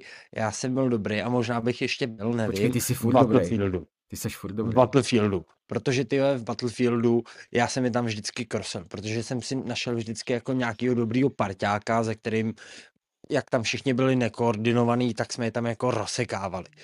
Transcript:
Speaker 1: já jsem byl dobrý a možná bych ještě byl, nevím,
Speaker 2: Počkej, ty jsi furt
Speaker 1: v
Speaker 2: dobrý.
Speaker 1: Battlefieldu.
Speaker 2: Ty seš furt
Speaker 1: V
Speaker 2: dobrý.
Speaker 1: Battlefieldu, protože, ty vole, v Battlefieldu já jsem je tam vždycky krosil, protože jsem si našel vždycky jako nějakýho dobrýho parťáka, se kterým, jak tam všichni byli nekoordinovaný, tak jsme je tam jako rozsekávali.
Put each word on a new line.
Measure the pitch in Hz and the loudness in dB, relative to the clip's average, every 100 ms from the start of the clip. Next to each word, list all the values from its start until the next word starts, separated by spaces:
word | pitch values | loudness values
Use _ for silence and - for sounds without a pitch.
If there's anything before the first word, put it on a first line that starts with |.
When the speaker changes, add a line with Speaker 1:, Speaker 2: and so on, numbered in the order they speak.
| - - - - | -6 -18 -12 -4
Speaker 1:
já | 110 | -4
jsem | - 131 | -2 -2
byl | 127 131 | 0 2
dobrý | 117 101 107 | 2 0 -2
a | 107 | 0
možná | 123 113 120 | 0 0 0
bych | 113 120 | -2 -2
ještě | 123 - 135 | -4 -2 -4
byl, | 110 110 | -4 -2
nevím, | 120 107 | 0 0
Speaker 2:
Počkej, | 95 117 | 0 0
ty | 127 | 0
jsi | - | -2
furt | 131 113 | -2 2
Speaker 1:
v | 123 | 4
Speaker 2:
dobrý. | 120 | 6
Speaker 1:
Battlefieldu. | 113 87 107 98 90 - _ _ | 4 2 0 0 -2 -6 _ _
Speaker 2:
Ty | 101 | -8
seš | 110 - | -8 -8
furt | 95 | -8
Speaker 1:
V | 101 | -6
Speaker 2:
dobrý. | 110 113 | 0 4
Speaker 1:
Battlefieldu, | 123 139 117 120 104 95 - _ _ | 6 4 4 4 2 0 -6 _ _
protože, | 107 143 127 120 | -4 0 0 0
ty | 139 | 2
vole, | 139 135 | 2 0
v | |
Battlefieldu | 110 113 123 113 123 117 120 117 117 - - | -2 -4 -4 0 2 4 4 4 2 -8 -4
já | 117 117 | 0 0
jsem | 135 127 | 0 0
je | |
tam | 120 117 | 0 -2
vždycky | 107 - - 113 | -4 -8 -10 -6
krosil, | 113 95 107 87 | -6 -6 -10 -10
protože | 98 104 113 | -10 -6 -6
jsem | 110 127 | -4 -6
si | - 131 | -6 -6
našel | 107 120 - 117 | -6 -6 -4 -4
vždycky | 110 110 - | -4 -8 -4
jako | 120 - | -4 -2
nějakýho | 131 120 107 123 120 | -2 -2 -2 0 0
dobrýho | 117 120 135 | 0 2 0
parťáka, | - 104 95 101 104 - 113 | 2 -2 0 0 0 2 2
se | 113 110 | 2 -2
kterým, | 113 110 110 107 - - - _ _ _ - | -2 0 0 -4 -12 -20 -20 _ _ _ -4
jak | 143 - | -4 0
tam | 131 | 0
všichni | 110 120 139 | 0 -2 0
byli | 127 131 127 | 2 4 4
nekoordinovaný, | 117 - 117 107 113 120 117 120 123 | 2 0 0 2 2 4 4 2 0
tak | 110 117 | -2 -4
jsme | - 117 | -4 -4
je | |
tam | 120 117 | -2 -4
jako | 113 127 | -2 -2
rozsekávali. | 113 98 - 117 104 95 92 87 - | -2 -2 -4 -4 -4 -6 -8 -10 -18